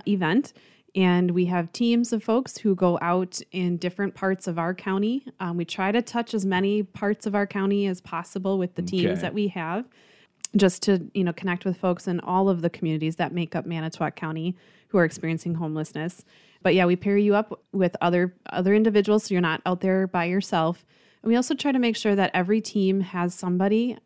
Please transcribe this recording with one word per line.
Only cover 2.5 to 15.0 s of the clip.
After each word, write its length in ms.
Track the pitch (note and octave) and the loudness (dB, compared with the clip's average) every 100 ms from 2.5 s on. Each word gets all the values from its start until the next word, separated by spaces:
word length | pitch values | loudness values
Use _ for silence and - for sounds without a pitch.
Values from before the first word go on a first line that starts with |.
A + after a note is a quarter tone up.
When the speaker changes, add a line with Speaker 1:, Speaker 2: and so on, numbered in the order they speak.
| - | -2
Speaker 1:
who 180 | G#3+ | 0
go 240 | F#3 F3+ F3 | 2 2 2
out 400 | E3+ F3+ F3+ - - | 2 0 0 -6 -8
in 240 | F#3 F3+ E3+ | -4 -2 -2
different 380 | F3+ F3+ G3 | -4 -2 -4
parts 320 | - F#3+ F#3 F#3 | -2 -2 -2 -4
of 120 | E3 | -4
our 140 | E3 | -4
county. 540 | F3+ G3 F#3+ G#3+ C4+ B3+ - | -4 -2 -2 0 -2 -6 -10
Um, 200 | F#3 F3 | -6 -4
we 80 | E3+ | -6
try 260 | - F#3+ | -2 0
to 80 | A3+ | 0
touch 320 | A#3+ A#3+ A#3 | -2 -4 -4
as 140 | A3 F#3+ | -2 0
many 360 | F3+ G3 G#3+ | 0 2 0
parts 440 | G3 - G3+ G#3+ G#3+ | -2 -4 -2 -2 -2
of 80 | |
our 120 | G3+ G3 | -2 -2
county 400 | G3+ G3 G3+ G3 | -2 0 2 0
as 140 | F#3 | -2
possible 560 | - E3+ - G3 F#3+ G3 | -8 -10 -8 -6 -2 -2
with 180 | F3+ - | -2 -4
the 40 | |
teams 240 | F3+ F#3 | -4 0
Speaker 2:
Okay. 160 | F3 F3 | 0 0
Speaker 1:
that 140 | F3 | -4
we 140 | G#3 G3+ | -2 -4
have, 360 | F#3 D#3+ F#3+ B3+ _ _ _ _ _ - G3 | -4 -6 -6 -8 _ _ _ _ _ -2 4
just 260 | G3 - | 4 4
to, 260 | - F#3+ D#3 | 2 0 0
you 120 | G3 | -2
know, 80 | F3 | -2
connect 320 | E3+ F#3 F3+ F#3+ | -2 -4 -4 -4
with 100 | F3 | -2
folks 320 | F#3 F3 F#3+ | -2 -2 -2
in 120 | F3 | -4
all 280 | - F#3 G3 | -2 2 2
of 140 | F3 | 2
the 80 | E3+ | 0
communities 460 | - E3 D#3 D#3 E3 | -2 -2 -2 -2 -2
that 180 | D#3 | -2
make 200 | F3 D#3+ | -2 -4
up 120 | D#3+ - | -4 -4
Manitowoc 500 | E3 D#3+ - D#3 - | -6 -6 -4 -4 -4
County 400 | D#3 D#3+ E3+ F3+ _ _ _ | -8 -6 -6 -8 _ _ _
who 80 | |
are 80 | G3 | 2